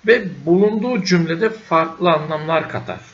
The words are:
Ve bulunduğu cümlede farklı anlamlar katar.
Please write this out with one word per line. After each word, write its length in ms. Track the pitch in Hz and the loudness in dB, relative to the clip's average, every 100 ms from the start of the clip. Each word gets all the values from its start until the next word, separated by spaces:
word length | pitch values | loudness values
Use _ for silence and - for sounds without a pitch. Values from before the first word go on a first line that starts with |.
| 208 | 2
Ve 380 | 240 185 139 147 | 2 2 -6 2
bulunduğu 580 | 180 208 220 247 233 | 4 4 2 -2 -2
cümlede 460 | 180 180 160 165 220 | 2 2 2 0 -2
farklı 640 | - - 165 165 - 180 | -4 -2 0 0 -2 0
anlamlar 580 | 156 151 156 156 160 - | 0 0 -6 -2 -4 -4
katar. 300 | 113 - 92 - | -8 -10 -12 -16